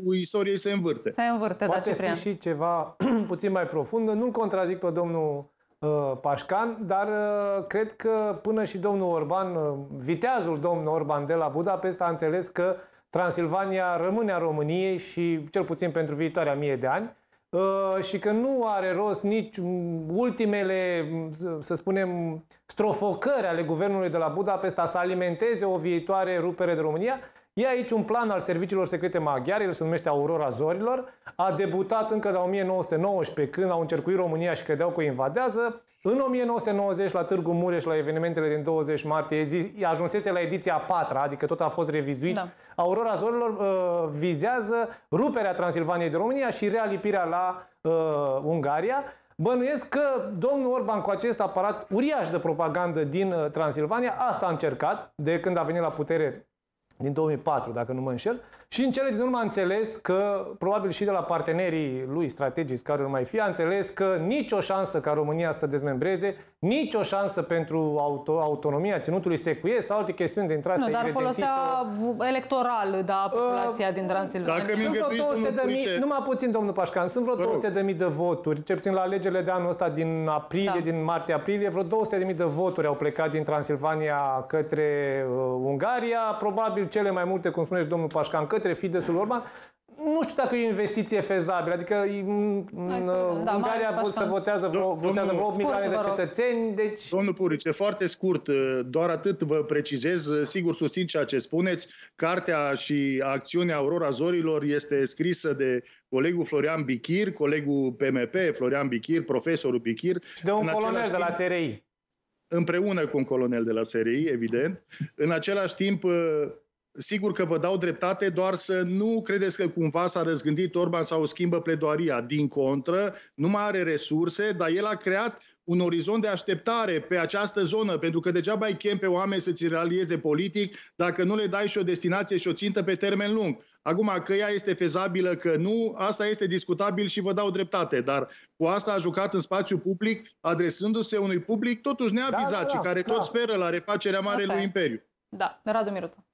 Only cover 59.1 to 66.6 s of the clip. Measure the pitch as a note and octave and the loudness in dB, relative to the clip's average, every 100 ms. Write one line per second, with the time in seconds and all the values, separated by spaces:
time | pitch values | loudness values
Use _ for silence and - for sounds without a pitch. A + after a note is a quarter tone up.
59.1 | G#3+ B3 B3 A3 G3+ F3+ G3+ A3 - - | 0 0 0 0 0 0 0 -2 -4 0
60.1 | F#3 G3+ G3 - - F3 G#3 F#3+ - G#3 | 2 2 0 -4 -4 0 0 0 0 0
61.1 | F#3+ - E3 D3 E3 F#3 D#3+ D3 B2+ C3 | 0 0 0 0 0 2 0 -2 -2 -4
62.1 | D3 D3+ - C#3 C#3+ D3 B2+ - D3 C#3 | -2 -2 0 -2 0 -2 -4 -2 -2 0
63.1 | C3+ C3 A3 G#3 E3+ E3 G3 F#3+ - F#3+ | 0 0 0 0 0 2 2 -2 0 0
64.1 | F3+ E3+ C#4+ A3+ G3+ - F#3+ F#3 E3 D3+ | 2 0 0 0 -2 0 0 0 0 0
65.1 | D3+ D3 D#3+ E3+ D3 D3+ C#3 D3 C3 E3+ | 0 0 0 0 0 0 0 0 0 0
66.1 | F#3+ G3 F#3+ - _ | 0 0 -4 -12 _